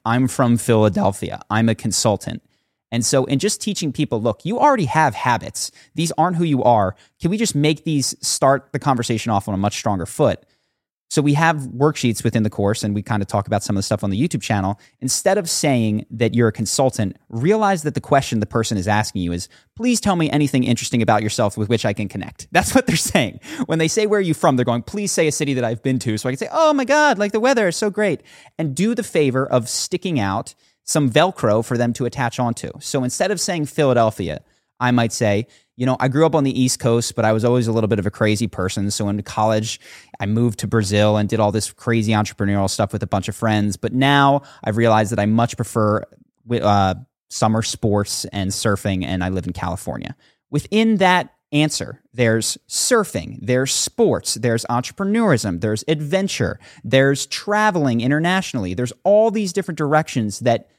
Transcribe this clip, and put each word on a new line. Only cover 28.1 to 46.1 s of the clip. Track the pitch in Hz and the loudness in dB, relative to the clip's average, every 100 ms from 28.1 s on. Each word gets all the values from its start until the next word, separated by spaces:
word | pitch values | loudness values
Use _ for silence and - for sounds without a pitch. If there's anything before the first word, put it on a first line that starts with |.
| 139 _ - - - | -2 _ -20 -20 -6
And | 160 135 | -4 0
do | 214 240 | 0 0
the | |
favor | 202 170 139 131 135 | -2 2 2 2 2
of | 123 110 | 0 0
sticking | - - 180 185 147 | -6 -4 -4 -2 -2
out | 98 101 - - _ _ | 0 -2 -6 -18 _ _
some | - 156 135 | -4 0 2
Velcro | 131 180 - 117 110 | 4 2 2 2 2
for | 117 120 | 0 0
them | 120 | 0
to | 117 120 | 0 -4
attach | - 120 - | -2 -4 -2
onto. | 120 113 - - | -4 -4 -10 -12
So | - 139 | -6 -4
instead | 123 - 190 | -2 -2 -2
of | 190 | -2
saying | - 175 143 | -4 -4 -4
Philadelphia, | - 139 120 110 - 85 71 _ _ _ - | 0 2 4 2 0 -8 -8 _ _ _ -4
I | 123 | 2
might | 123 117 | 2 0
say, | - 110 101 113 _ _ - | 0 0 0 -2 _ _ -6
"You | 127 | -4
know, | 127 | 0
I | 131 | 0
grew | 135 160 | 2 2
up | |
on | 160 139 | 4 0
the | 123 | 2
East | 127 - | 0 2
Coast, | 123 117 - | 2 2 0
but | - 110 | -2 0
I | |
was | 110 | 2
always | 117 123 113 | 2 2 2
a | |
little | 113 107 | 0 2
bit | 107 | 0
of | 98 | -2
a | |
crazy | - 107 104 113 | 0 0 2 -2
person. | - 95 104 101 | -4 -4 -2 -4
So | - 104 | -4 -4
in | 104 | -4
college, | - - 110 110 107 - - - - - | -6 -2 0 0 -2 -10 -16 -20 -20 -8
I | 95 | -2
moved | 113 120 - | 0 0 -2
to | 101 | -2
Brazil | 113 98 104 107 107 | 0 2 2 4 4
and | 104 | 2
did | 110 | 2
all | 104 | 2
this | 107 - | 0 -4
crazy | - - 113 107 | -8 -2 0 2
entrepreneurial | 107 107 - 101 101 95 | 0 0 -2 0 0 0
stuff | - 104 | 0 -2
with | 104 | -2
a | 95 | -2
bunch | 98 101 | -2 -4
of | - | -4
friends. | 110 107 104 95 | 0 0 0 -2
But | 117 | -4
now | 123 139 143 139 139 - - | 0 2 4 4 2 -2 -8
I've | - 107 | -4 2
realized | 117 110 101 | 4 4 2
that | 110 | 0
I | 104 | 0
much | 110 117 - | 2 0 -2
prefer | 107 117 107 104 - | -4 0 0 0 -4